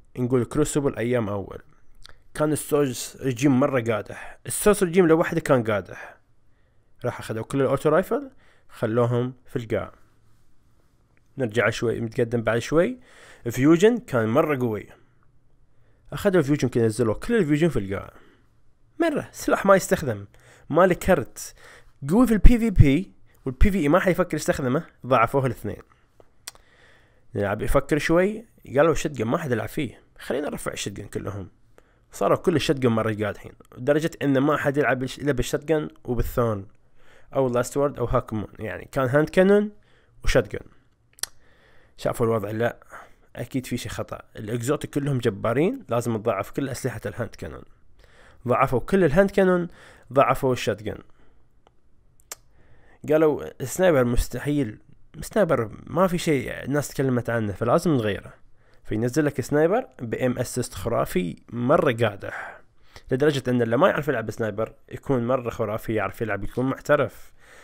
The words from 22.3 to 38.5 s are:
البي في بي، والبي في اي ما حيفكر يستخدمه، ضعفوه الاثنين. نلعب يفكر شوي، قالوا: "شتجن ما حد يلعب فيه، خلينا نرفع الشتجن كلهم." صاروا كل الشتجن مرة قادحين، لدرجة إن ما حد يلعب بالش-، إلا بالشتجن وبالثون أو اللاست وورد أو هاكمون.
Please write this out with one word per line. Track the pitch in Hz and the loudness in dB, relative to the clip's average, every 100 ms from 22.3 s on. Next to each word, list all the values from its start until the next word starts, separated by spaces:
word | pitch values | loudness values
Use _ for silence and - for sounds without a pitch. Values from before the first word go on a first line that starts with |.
البي | 214 - 226 | 10 10 10
في | 226 | 4
بي، | 175 143 143 196 - - _ 139 | 6 6 6 -2 -14 -20 _ -4
والبي | 123 208 | 4 4
في | 185 | 4
اي | 143 | 4
ما | 180 | 4
حيفكر | 190 165 180 156 | 4 0 0 -2
يستخدمه، | - 165 131 143 - _ 123 | -2 -2 0 -2 -4 _ 0
ضعفوه | 120 117 139 131 | 2 4 2 -2
الاثنين. | 117 107 - - _ _ _ - _ - - _ _ _ _ _ _ _ 110 | -4 -10 -12 -16 _ _ _ -20 _ -20 -20 _ _ _ _ _ _ _ -6
نلعب | 98 104 | -4 -2
يفكر | - 143 - 151 | 0 0 2 -2
شوي، | - 170 190 220 - _ - 123 | 2 2 2 -2 -14 _ -4 2
قالوا: | 160 | 2
"شتجن | 139 160 131 110 | 2 -2 -4 -4
ما | 160 | -4
حد | 156 | -4
يلعب | 110 107 | -6 -6
فيه، | - 120 - _ - | -8 -8 -10 _ -16
خلينا | - 262 294 | -8 -6 -6
نرفع | - - | -8 -10
الشتجن | - 113 98 104 | -8 -10 -12 -10
كلهم." | - - 98 92 _ _ _ _ _ _ | -10 -8 -10 -12 _ _ _ _ _ _
صاروا | - 190 139 | -4 0 0
كل | - 151 | 2 0
الشتجن | - 135 123 | 0 0 2
مرة | 113 110 104 104 | 2 -2 -2 -6
قادحين، | - 117 - - - | -8 -14 -20 -20 -6
لدرجة | 127 147 160 - | 0 0 0 -4
إن | 143 135 | 0 2
ما | 143 143 | 2 0
حد | 147 139 | 0 0
يلعب | 120 127 | 0 0
بالش-، | 131 - | -4 -6
إلا | 139 | -4
بالشتجن | 127 - 147 147 156 156 - | -2 -2 -4 -2 -2 -2 -10
وبالثون | - 117 - - 117 104 98 - _ - - - - 139 | -6 -4 -2 0 -2 -2 -8 -20 _ -20 -20 -20 -8 -2
أو | 131 | 0
اللاست | 120 120 139 | 0 -2 -2
وورد | 143 123 | -2 -2
أو | 117 | -2
هاكمون. | 127 - 110 98 | -2 -2 -6 -8